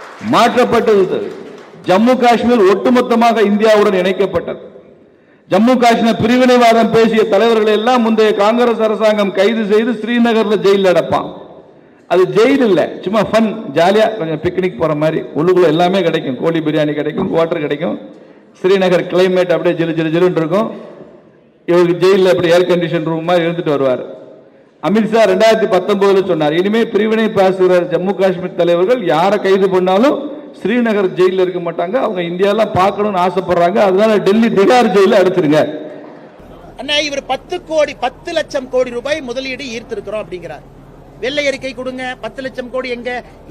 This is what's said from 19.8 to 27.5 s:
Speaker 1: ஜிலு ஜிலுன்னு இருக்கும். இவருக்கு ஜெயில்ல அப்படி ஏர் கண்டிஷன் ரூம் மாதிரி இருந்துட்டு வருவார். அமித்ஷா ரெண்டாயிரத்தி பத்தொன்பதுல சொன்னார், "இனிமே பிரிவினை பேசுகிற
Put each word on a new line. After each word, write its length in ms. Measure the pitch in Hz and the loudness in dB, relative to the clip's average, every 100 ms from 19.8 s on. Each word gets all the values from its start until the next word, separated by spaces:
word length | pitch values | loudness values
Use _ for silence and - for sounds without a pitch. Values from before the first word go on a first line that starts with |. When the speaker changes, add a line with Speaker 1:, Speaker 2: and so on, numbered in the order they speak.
| 165 156 | -2 -2
Speaker 1:
ஜிலு 140 | 160 165 | -2 2
ஜிலுன்னு 260 | 180 160 | 2 0
இருக்கும். 260 | 160 190 226 - - - - - - _ _ _ - | -2 -2 -2 -8 -16 -20 -20 -20 -20 _ _ _ 0
இவருக்கு 240 | 175 175 156 | 2 2 2
ஜெயில்ல 260 | 185 196 185 | 2 4 4
அப்படி 180 | 180 175 175 | 2 2 2
ஏர் 120 | 180 | 2
கண்டிஷன் 380 | 175 170 165 156 | 0 0 -4 -4
ரூம் 160 | 165 165 | -4 -2
மாதிரி 160 | 180 165 | 0 0
இருந்துட்டு 280 | 170 160 139 | -2 -2 0
வருவார். 280 | 135 123 - - - - - - _ _ - | 0 -2 -6 -16 -20 -20 -20 -20 _ _ -2
அமித்ஷா 360 | 214 208 226 208 | 0 0 2 2
ரெண்டாயிரத்தி 360 | 185 220 214 190 180 | 4 4 2 2 0
பத்தொன்பதுல 460 | 190 202 196 196 185 | 0 0 2 2 0
சொன்னார், 220 | 160 151 160 | -2 0 0
"இனிமே 220 | 196 226 226 | 0 0 0
பிரிவினை 320 | 208 220 220 220 196 | 0 0 0 0 2
பேசுகிற 400 | 190 | 0